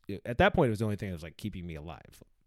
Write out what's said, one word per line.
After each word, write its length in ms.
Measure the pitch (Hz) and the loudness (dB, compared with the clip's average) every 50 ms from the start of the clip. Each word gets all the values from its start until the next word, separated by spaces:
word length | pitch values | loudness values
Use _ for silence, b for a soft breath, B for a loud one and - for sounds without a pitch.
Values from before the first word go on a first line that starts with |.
| _ - 98 - - | _ -10 -10 -8 -6
at 140 | - 120 - | -2 4 6
that 160 | 175 208 - | 6 6 6
point, 140 | 196 151 117 | 6 4 4
it 20 | |
was 80 | 107 101 | 4 2
the 40 | 113 | 0
only 120 | 107 104 | 0 -2
thing 120 | 92 110 98 | -2 -4 -6
that 80 | 90 | -6
was, 60 | 80 | -8
like, 160 | 82 82 - - | -8 -12 -12 -10
keeping 280 | - 104 90 95 85 | -10 -8 -8 -8 -10
me 80 | 87 80 | -8 -10
alive. 480 | 73 76 85 80 - - - - - - _ _ _ _ | -10 -10 -12 -14 -14 -16 -20 -20 -20 -20 _ _ _ _